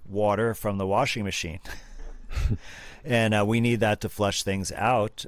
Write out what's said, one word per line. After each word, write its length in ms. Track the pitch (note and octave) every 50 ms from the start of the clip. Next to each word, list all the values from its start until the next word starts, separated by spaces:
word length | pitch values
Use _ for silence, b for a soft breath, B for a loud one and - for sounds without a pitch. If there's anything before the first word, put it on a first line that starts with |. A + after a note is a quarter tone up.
| - -
water 460 | F#2+ G2+ G#2 G#2 G2+ G2+ A2+ A#2 A2
from 240 | - - G#2+ G2+ G2
the 80 | G2
washing 360 | F#2+ G2 A2+ C#3 B2+ - A#2+ G2+
machine. 360 | G2 F#2 - - E2+ D#2+ F2+ -
<laughs> 40 | - - - - - - - - - - - - - - - - - G2 B B B B B B B B B B
And, 300 | - B2 A#2 A2+ A2 G#2+
uh, 100 | G#2 G#2
we 140 | G#2 A2+ A#2
need 180 | A#2 A#2+ A#2+ G#2+
that 200 | A2+ G#2+ G#2 -
to 80 | - G#2+
flush 340 | - - G#2 G2 F#2+ - -
things 300 | G2+ G2 G2 F#2+ F#2+ -
out. 520 | - G2+ A2+ B2+ A2+ G#2 G#2+ - - -